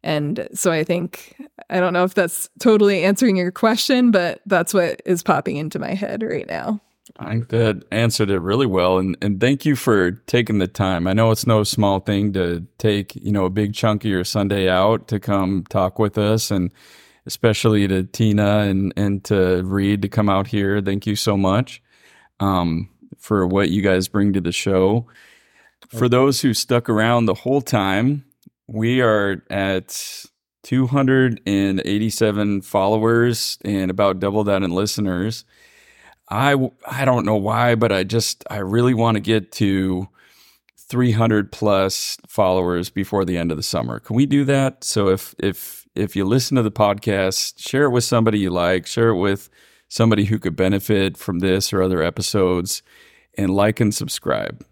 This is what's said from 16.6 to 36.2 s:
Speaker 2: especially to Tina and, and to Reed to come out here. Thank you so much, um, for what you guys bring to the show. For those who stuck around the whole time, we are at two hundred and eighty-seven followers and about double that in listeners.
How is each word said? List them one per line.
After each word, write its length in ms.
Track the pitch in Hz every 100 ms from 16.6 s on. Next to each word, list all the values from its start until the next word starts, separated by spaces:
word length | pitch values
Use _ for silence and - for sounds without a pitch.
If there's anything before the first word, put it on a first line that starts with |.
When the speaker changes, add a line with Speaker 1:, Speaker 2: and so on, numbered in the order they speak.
| 90 _ - - _ _ -
Speaker 2:
especially 600 | - 113 104 113 107 101
to 160 | 95
Tina 560 | 92 - 113 104 101 104
and, 340 | 101 95 98 -
and 260 | 101 98
to 380 | - 101 92 90
Reed 360 | 92 98 98 101
to 60 | 98
come 220 | 110 104
out 160 | 98 98
here. 340 | 107 98 101
Thank 260 | 98 98 107
you 100 | 101
so 200 | - 101
much, 460 | 95 101 - - _ _ _ _ _ _
um, 480 | 98 92 87 82 98 _ - -
for 280 | - 104 90
what 220 | 95 92
you 140 | 98
guys 260 | 98 92 92
bring 240 | 104 101
to 80 | 98
the 120 | 87
show. 540 | 87 - 95 92 113 117 - - _ _ _ _ _ _
For 200 | 117 123
those 340 | 123 135 131
who 120 | 139
stuck 340 | 110 - 120 117
around 340 | 107 113 120 113
the 80 |
whole 280 | 90 - 139
time, 640 | 127 117 98 98 127 147 - _ - _ -
we 340 | 110 113 127
are 420 | 120 107 101 92 _
at 760 | 98 98 95 - - - - - _ _ _
two 240 | - 123 127
hundred 540 | 143 131 131 127 113 -
and 340 | 98 98 95
eighty-seven 760 | - 104 110 - 110 104 104 98
followers 960 | - 101 98 110 113 117 120 113 - -
and 260 | 98 101 95
about 300 | 95 101 92
double 240 | 98 104
that 180 | 104 98
in 80 | 95
listeners. 760 | 87 104 - 101 90 101 113 _ _ _ _ _ _ - _